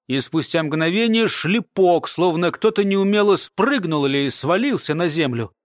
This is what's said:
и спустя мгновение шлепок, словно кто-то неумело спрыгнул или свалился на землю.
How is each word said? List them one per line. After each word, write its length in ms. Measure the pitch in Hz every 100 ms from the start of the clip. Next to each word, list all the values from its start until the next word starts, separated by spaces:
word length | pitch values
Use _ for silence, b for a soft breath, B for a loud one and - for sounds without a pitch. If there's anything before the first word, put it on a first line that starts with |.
| -
и 100 | 135
спустя 420 | - 160 143 165
мгновение 680 | 156 156 160 190 233 226 220
шлепок, 800 | - 151 220 - - 185 165 -
словно 440 | - 180 165 175
кто-то 320 | - 220 220
неумело 520 | 202 196 196 208 208 185
спрыгнул 680 | - - 220 285 160 151 139
или 220 | 139 139
свалился 680 | - 135 185 277 220 -
на 140 | 156 175
землю. 440 | 151 147 120 110 _